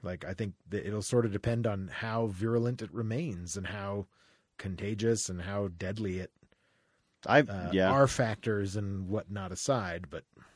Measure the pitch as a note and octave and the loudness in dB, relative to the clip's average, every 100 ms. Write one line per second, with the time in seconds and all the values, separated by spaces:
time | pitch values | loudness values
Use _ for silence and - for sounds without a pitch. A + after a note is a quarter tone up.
0 | F2+ F2+ D2 F#2+ G#2 - - G2+ G2+ G#2+ | -8 -6 -6 -4 -4 -6 -6 -6 -2 -4
1 | - B2 A#2 G2 A#2 A#2 A2 G2 F#2 - | 2 4 4 0 0 2 0 -2 -4 -6
2 | A2+ A2+ A2+ F#2 A2+ A#2 A#2+ B2+ G#2+ A#2 | -2 0 0 0 2 4 2 -2 -6 -4
3 | A2 B2 E3 F2 F2 G2+ F#2 G2+ G2+ G2+ | -2 -2 -2 -6 -6 -6 -6 -4 -4 -4
4 | G2 _ _ _ _ - G2 F2+ G2+ G#2 | -6 _ _ _ _ -10 -8 -4 -4 0
5 | A2+ A2 - F2+ F2+ G2+ G2+ E2+ F#2+ G#2 | 2 2 0 -6 -4 -2 -2 -4 -6 -2
6 | G2+ F#2 - _ _ _ _ _ _ _ | -2 -4 -6 _ _ _ _ _ _ _
7 | _ _ - C#3 B2+ G2 F2 F#2+ F#2+ C3+ | _ _ 6 6 6 -2 2 4 6 8
8 | C3+ - A2+ G#2 A#2 G#2 G2 G#2 G2+ G2 | 6 6 0 0 -2 0 0 -2 -4 -4
9 | F#2 G#2+ F2+ G2+ F#2 F2 - B2+ F#2 E2+ | -2 -4 -4 -8 -6 -4 0 0 0 -4
10 | F2+ E2 _ - - | -6 -10 _ -20 -20